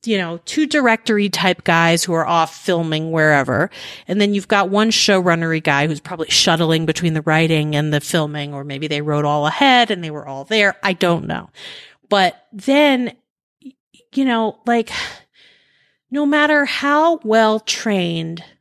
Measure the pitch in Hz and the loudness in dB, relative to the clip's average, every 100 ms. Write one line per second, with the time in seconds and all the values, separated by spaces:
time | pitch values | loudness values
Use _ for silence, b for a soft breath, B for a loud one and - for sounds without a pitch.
0 | - 208 170 170 - - 311 302 254 226 | -2 -4 -4 -8 -8 -2 0 2 2 0
1 | - 214 202 - 185 180 - 170 165 165 | 0 0 0 0 0 0 2 2 4 2
2 | 170 165 160 170 160 - - 175 165 156 | 0 -2 0 0 0 -4 -2 -2 0 -4
3 | 160 160 156 147 135 123 170 B B B | -4 0 4 4 2 0 -2 B B B
4 | - 185 202 202 190 208 185 196 220 220 | -6 0 0 0 0 0 2 2 2 2
5 | - 190 180 170 165 160 160 143 151 147 | 2 2 2 0 0 -2 0 0 0 -2
6 | - 170 160 - - 165 165 160 160 156 | -8 -10 -2 0 2 2 2 0 0 -2
7 | 170 160 151 156 165 160 151 147 151 147 | -2 -2 0 2 2 0 0 -2 0 -2
8 | - 175 151 151 143 143 143 139 151 147 | -2 -2 -2 -6 -10 -10 -10 -8 -4 -4
9 | 147 147 147 147 147 - 277 254 233 196 | -2 0 0 0 0 2 4 4 2 -2
10 | 165 151 143 135 139 220 202 - 202 180 | -6 -10 -12 -12 -2 2 2 2 -4 0
11 | 180 170 - - - B B B B B | 2 0 -2 -8 -10 B B B B B
12 | _ 208 185 - _ 208 226 277 294 262 | _ 2 2 -2 _ -12 0 4 4 2
13 | 247 - _ _ _ _ 269 _ _ _ | -2 -8 _ _ _ _ -20 _ _ _
14 | _ - 269 233 220 - - 233 226 - | _ -2 0 0 -2 -4 -2 0 -2 -8
15 | B B B B B B B B B B | B B B B B B B B B B
16 | _ 277 294 294 294 302 277 - 277 294 | _ -2 0 2 2 2 0 -2 0 2
17 | 330 320 220 220 220 214 - - 233 196 | 2 0 2 2 4 0 -4 -6 -2 -2
18 | 175 165 165 165 - _ | -2 -4 -6 -10 -14 _